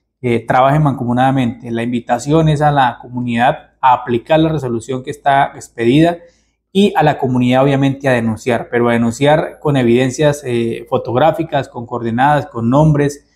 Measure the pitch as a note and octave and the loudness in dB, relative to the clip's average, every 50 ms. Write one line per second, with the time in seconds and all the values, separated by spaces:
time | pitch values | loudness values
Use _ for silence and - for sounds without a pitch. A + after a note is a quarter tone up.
0 | _ _ _ _ B2+ B2 A#2 A2+ - - C3 B2+ C3 C3+ C#3+ D3+ D3+ C#3+ B2 - | _ _ _ _ -4 -2 -2 -2 -2 0 0 2 2 2 2 2 2 0 0 -2
1 | A#2+ A#2+ A#2+ B2 C3 C3+ C3+ C3+ B2+ A#2 A2 - - A#2+ A#2 A#2 A#2 B2 B2 A#2 | -4 -4 -2 0 0 0 0 0 -2 -2 -4 -8 -10 -8 -6 -6 -4 -4 -4 -6
2 | - - A#2+ A#2+ A#2+ C#3+ D3+ E3 D#3+ D#3 D3+ C#3 D3+ D3+ D3 C#3+ C3 B2 A#2 - | -4 -4 -4 -4 -2 0 0 2 2 2 0 0 0 0 2 2 0 0 -2 -6
3 | - B2 B2 B2 B2 B2 A#2 A#2 B2 C3 B2+ - - _ _ _ - C3 B2 A#2+ | -12 -12 -10 -8 -6 -4 -2 0 2 0 0 -2 -6 _ _ _ 2 2 2 2
4 | - D#3+ F3 E3+ - - D#3+ D#3 D#3+ D#3+ D#3 C#3+ C3 B2 A#2 A2+ - - C3 C3 | 0 -2 -4 -4 -2 0 2 2 2 2 0 -2 -4 -4 -6 -6 -6 -6 -8 -8
5 | B2+ D3+ C3 - - C#3+ C#3 C#3 C#3+ - - C3 - - _ A#2 A#2 A#2 C3 D3+ | -8 -10 -10 -6 0 2 2 2 2 0 -4 -12 -20 -16 _ -2 0 2 4 4
6 | D#3+ E3+ E3+ E3+ - - _ _ _ _ _ _ _ _ - F#3+ G3+ F#3+ - F#3 | 4 2 0 -2 -8 -20 _ _ _ _ _ _ _ _ 0 2 2 2 2 2
7 | - - - - - B2+ B2+ B2 B2 B2 B2+ C3 C3+ C#3+ C#3 C3+ C#3 C#3 C3+ C3+ | 2 2 2 0 -2 -2 0 0 0 2 2 2 2 2 2 2 0 0 -2 -2
8 | - C3+ B2+ A#2+ A2+ A2+ A2 - - B2+ A#2 A2+ - - - A#2+ A#2+ A#2+ A#2 A#2 | -2 0 0 0 0 -2 -4 -4 -2 -2 -2 -2 -2 -2 -2 0 2 2 2 2
9 | A#2 A#2 A#2 - C#3 C#3+ D3+ E3 - - - - - D3+ C#3+ C3+ B2 A#2 A#2 B2 | 0 -2 -2 0 2 2 2 2 0 -4 -6 -6 -4 -2 0 2 2 2 4 2
10 | C3 C3 A#2+ - D#3 D3 C#3+ D3 - B2+ A#2+ A#2 A#2 A#2 A2+ A#2+ A#2 - C3 B2 | 2 0 0 0 0 0 0 -2 -4 -4 -4 -2 -2 -4 -6 -8 -8 -4 -4 -4
11 | B2+ - A#2 B2+ D3 D#3+ D#3 E3 D#3+ - D#3 C#3 B2+ - - B2 A#2 A2 B2 A#2 | -2 -2 -2 0 2 2 0 0 -4 -4 -4 -4 -4 -6 -10 -14 -12 -10 -8 -6
12 | A2+ A#2 A2+ A#2+ C3 C#3+ D3 C#3+ B2+ - - A#2 A2+ A#2 B2+ C#3+ D#3 D#3 D3 C#3+ | -6 -4 -2 0 2 2 2 0 -2 -4 -8 -4 -2 0 2 4 4 2 2 2
13 | D3 C#3+ C#3+ - _ _ _ | 0 -2 -4 -8 _ _ _